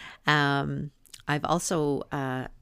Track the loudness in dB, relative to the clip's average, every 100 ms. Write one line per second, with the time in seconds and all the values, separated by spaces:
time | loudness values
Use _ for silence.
0 | -18 -6 2 4 4 2 0 -4 -8 -12
1 | -20 -12 -4 -2 2 0 2 0 2 0
2 | -2 -4 -2 -4 -6 -12